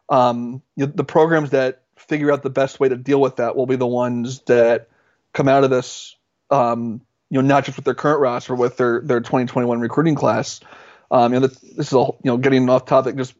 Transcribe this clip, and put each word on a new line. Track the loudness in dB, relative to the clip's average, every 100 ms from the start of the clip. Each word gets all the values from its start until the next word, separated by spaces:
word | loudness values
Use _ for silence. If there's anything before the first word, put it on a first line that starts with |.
| -2
Um, | 2 2 0 -6 -10 -12 -6
you | -4
know, | -4
the |
programs | -2 2 4 2 0
that | 0 -2 -4 _ _
figure | -6 -2 0
out | 0
the | -2
best | -2 -4 0
way | -2
to | 0
deal | 0 2
with | 2 0
that | -4 -2
will | -2
be | -2
the | -2
ones | -2 -2 -4 -6 -6 0
that | 4 4 2 -2 _ _ _ _
come | -2 2
out | 4
of | 4
this, | 2 -2 -10 -18 -20 _ _ -2
um, | 0 0 -2 -6 -10 -14 _ _
you | 0
know, | 2
not | 2 0
just | -4
with | -4
their |
current | -2 0 0
roster, | 0 -2 -6 -2
with | -2 0
their, | 0 0
their | -2 -2
twenty | -2 -2 -2
twenty-one | -2 -2 -2
recruiting | -2 -2 0 0
class. | 0 -2 -4 -10 -20 -20 -20 -20 -2
Um, | 2 2
you | 2
know, | 0
this, | -2
this | -14 -10 -2
is |
all, | 0 0 -2
you | -4
know, | 0
getting | 2 2 4
off | 2 2
topic | 0 0 -4
just | -8